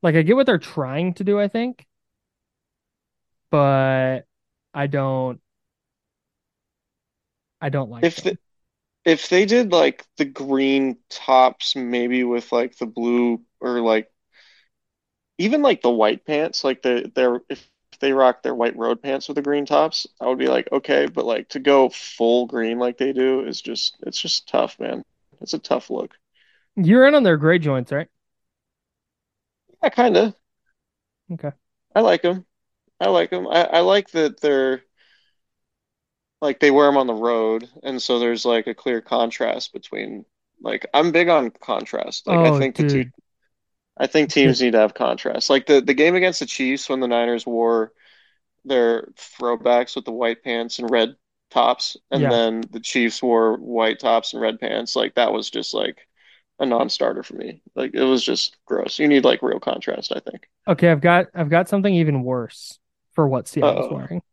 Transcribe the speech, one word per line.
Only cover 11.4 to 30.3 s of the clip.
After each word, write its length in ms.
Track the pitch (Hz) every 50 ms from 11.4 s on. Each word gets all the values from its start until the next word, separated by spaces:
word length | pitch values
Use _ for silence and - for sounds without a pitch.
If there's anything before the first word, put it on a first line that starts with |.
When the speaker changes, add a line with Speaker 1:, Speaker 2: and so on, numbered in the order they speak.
| 127 127 123 _ - - -
Speaker 2:
maybe 480 | 139 127 120 120 120 120 120 123 127 127
with, 280 | 120 120 120 113 -
like, 260 | - 120 120 127 _ _
the 80 | 127 113
blue, 560 | 110 - 117 120 120 123 120 120 117 117 117 _ _ _
or, 220 | - 123 123 120
like, 300 | 117 113 110 110 110 _ _ _ _ _ _ _ _ _ _ _ _ _ _ _ _ _ _ _ _ _ _ _ _ _ _ _
even, 240 | 175 214 254 302
like, 200 | 294 269 175 -
the 80 | - 123
white 360 | 120 113 110 107 113 - _
pants, 380 | - 151 147 156 - - - -
like, 180 | 139 131 127
the, 300 | - 127 123 120 - - _
their, 260 | - 131 123 120 120 - _
if 200 | 139 - _ _ _ _ _ _ - _
they 140 | - 139 135
rock 300 | 135 131 127 123 - _
their 120 | 131 127
white 200 | 120 117 117 120 117
road 240 | 113 117 120 113
pants 260 | - 139 135 139 - -
with 80 | 147
the 60 | 147
green 240 | 139 143 143 147 143
tops, 400 | 139 147 147 151 160 - - - - _ _
I 80 | - 123
would 100 | 131 131
be 100 | 135 131
like, 220 | 131 127 120 -
"Okay," 360 | - 139 - - 139 139 143 143
but, 180 | - - 127
like, 240 | 113 117 107 - _
to 100 | - 143
go 300 | 131 143 143 139 131 123
full 560 | - - - - - - 117 117 120 123 123
green 340 | 117 - 120 113 113 117 120
like 180 | 123 123 120 _
they 160 | - 139 131
do 320 | 123 131 131 131 131 139
is 160 | - - -
just, 360 | - - - - - - - _ -
it's 140 | - - -
just 260 | - 180 - - - -
tough, 320 | - - 127 - - _
man. 240 | - 120 131 - - _ _ _ _ _ _ _
It's 120 | - - -
a 60 | 156
tough 300 | _ - 147 131 - -
look. 280 | - - - - _ _ _ _ _ _ _ _ _ _ _ _ _
Speaker 1:
You're 320 | - 185 160 208 247 262 277
in 60 | 294
on 60 | 302 254
their 140 | 196 165 151
gray 220 | 143 156 170 180
joints, 320 | 160 147 135 131 123 -
right? 160 | 139 143 165 _ _ _ _ _ _ _ _ _ _ _ _ _ _ _ _ _ _ _ _ _ _ _ _ _ _ _ _ _ _ _ _ _ _ _ -
Speaker 2:
Yeah, 60 | 285
kinda. 460 | - - 240 247 202 175 208 226